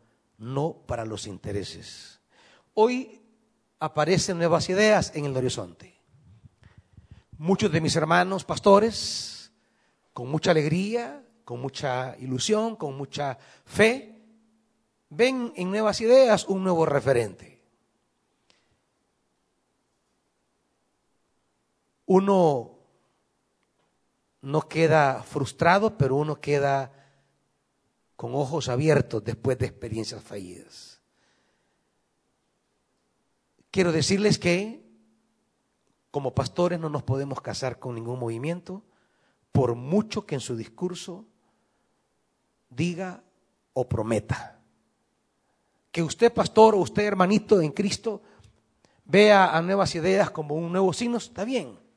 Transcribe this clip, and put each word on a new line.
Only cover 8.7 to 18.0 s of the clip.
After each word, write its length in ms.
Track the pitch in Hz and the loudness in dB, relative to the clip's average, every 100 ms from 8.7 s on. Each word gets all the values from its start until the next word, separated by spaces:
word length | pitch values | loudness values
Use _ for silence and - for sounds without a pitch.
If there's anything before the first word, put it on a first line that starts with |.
| 196 226 - - - - - - _ _ _ _ _ _ | 6 6 -2 -8 -8 -10 -16 -20 _ _ _ _ _ _
con 160 | - 123 | -12 -6
mucha 220 | 151 185 | -2 2
alegría, 760 | 160 147 170 202 233 240 285 - _ - | 2 2 -2 -2 -6 -8 -14 -20 _ -14
con 160 | 120 | -10
mucha 560 | 135 - 139 127 127 120 | -10 -6 -4 -4 -6 -10
ilusión, 580 | 131 127 - 214 226 220 | -6 -4 0 0 -2 -6
con 200 | 151 135 | -10 -10
mucha 400 | 139 - 139 123 - - | -10 -6 -6 -8 -14 -20
fe, 540 | - - 220 254 - - _ _ _ _ _ _ _ _ _ | -6 2 2 2 -8 -20 _ _ _ _ _ _ _ _ _
ven 440 | 151 247 262 240 240 | 0 2 2 -6 -6
en 140 | 180 | -4
Nuevas 320 | 208 214 - | 0 0 0
Ideas 440 | 226 254 254 208 - | 6 6 8 4 2
un 180 | 190 | -2
nuevo 220 | 185 170 156 | 0 2 2
referente. 760 | 143 117 123 107 87 - _ _ _ _ _ | 2 2 0 0 -6 -20 _ _ _ _ _